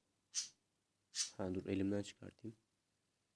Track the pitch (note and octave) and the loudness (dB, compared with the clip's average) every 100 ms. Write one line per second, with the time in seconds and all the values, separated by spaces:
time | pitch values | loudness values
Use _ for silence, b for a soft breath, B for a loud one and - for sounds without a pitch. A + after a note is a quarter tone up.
0 | _ _ _ - - - _ _ _ _ | _ _ _ -4 -4 -8 _ _ _ _
1 | _ - - - F#2+ F#2 G2 G2 G2 G2+ | _ -4 -2 0 0 0 2 2 4 2
2 | G2 - F#2+ - A2+ A#2 _ _ _ _ | 0 -8 -14 -10 -12 -12 _ _ _ _
3 | _ _ _ | _ _ _